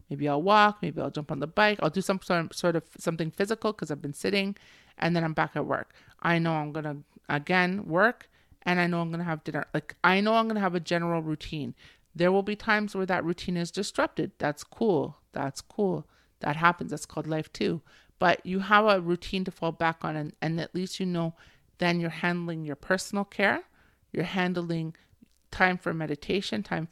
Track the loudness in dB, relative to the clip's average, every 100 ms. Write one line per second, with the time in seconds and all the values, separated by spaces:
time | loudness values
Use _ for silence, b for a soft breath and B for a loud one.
0 | -12 -4 0 0 4 6 6 4 -6 -4
1 | -6 -6 -8 -6 -4 2 2 4 0 0
2 | -2 -4 0 -2 -2 -2 0 0 -4 -8
3 | -6 -2 -4 -2 -2 0 -2 -4 -6 -6
4 | -8 -4 -2 0 -2 -6 B B B B
5 | 0 2 0 0 -2 -2 -2 -4 -4 b
6 | b b 0 2 2 0 -4 -6 -6 -8
7 | -12 -20 -4 -4 2 2 2 0 -2 2
8 | 2 2 -14 b b b -2 2 2 0
9 | -2 -4 -4 -4 -4 -6 -2 -4 -4 0
10 | 4 4 4 4 2 2 0 0 0 0
11 | 2 0 -2 -6 -6 -8 -8 -10 B B
12 | B 2 4 4 2 -4 2 2 2 -2
13 | 0 0 0 -4 -2 -2 -2 -4 -4 0
14 | -2 0 -4 -2 -4 -4 -10 -2 2 2
15 | 0 -8 _ -6 -6 -6 -14 -2 0 0
16 | -6 b b b -6 4 4 2 -6 -8
17 | -8 -8 -4 -4 -6 -2 -2 -2 b b
18 | b 0 2 2 0 -4 4 6 6 4
19 | 2 -2 -2 -4 -4 -4 -4 0 0 0
20 | -4 -4 -6 -4 -2 -2 -2 -4 -4 -2
21 | -2 0 -2 -4 b b b -2 0 2
22 | -2 -2 -2 -2 -4 -6 -6 -8 -2 -2
23 | 0 -4 -4 0 2 2 -4 b b b
24 | b -4 -2 0 0 0 -2 -4 -4 -10
25 | b _ _ _ _ 2 2 2 -2 -2
26 | -2 -6 -2 -2 -2 -6 -4 -4 -4